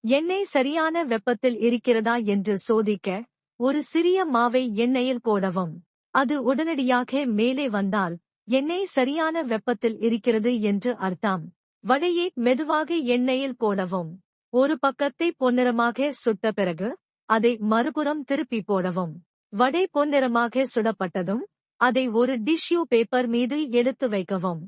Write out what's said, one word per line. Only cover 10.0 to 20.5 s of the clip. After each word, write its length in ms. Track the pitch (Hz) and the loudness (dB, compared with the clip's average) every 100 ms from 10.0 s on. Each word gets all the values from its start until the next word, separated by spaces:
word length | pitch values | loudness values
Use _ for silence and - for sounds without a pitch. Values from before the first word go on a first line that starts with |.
| 226 226 240 220 220 247 | -2 0 0 0 2 0
என்று 300 | 208 202 247 240 | 0 0 -2 -2
அர்த்தம். 460 | 190 180 214 190 165 _ _ _ | -4 -2 -2 -2 -6 _ _ _
வடையை 420 | 208 262 349 339 349 - | 0 2 2 0 -2 0
மெதுவாக 540 | 240 254 302 311 311 339 247 | 2 2 2 0 0 -2 0
எண்ணெயில் 520 | 247 254 254 269 254 | 0 2 0 -2 -2
போடவும். 520 | 220 196 185 185 165 185 _ _ _ | -2 0 -2 -4 -6 -12 _ _ _
ஒரு 220 | 240 277 320 | 2 2 2
பக்கத்தை 480 | 320 - 285 - 339 | 0 0 -4 0 -4
பொன்னிறமாக 800 | 339 254 247 247 233 233 240 285 | 0 0 2 2 2 0 0 -4
சுட்ட 400 | 269 - 208 226 | -2 -2 0 -2
பிறகு 380 | 214 185 160 196 349 _ _ _ | -2 -2 -2 -6 -8 _ _ _
அதை 220 | 226 226 233 | 2 2 0
மறுபுறம் 600 | 214 220 240 302 294 302 | 0 2 2 0 -2 -4
திருப்பி 360 | 277 277 311 226 | -2 -4 -2 -6
போடவும். 520 | 180 196 180 175 175 156 _ _ _ | -2 -2 0 -2 -6 -8 _ _ _
வடை 300 | 202 254 311 370 | 0 2 2 0
பொன்னிறமாக 800 | 285 302 277 262 233 233 | 0 2 2 2 0 0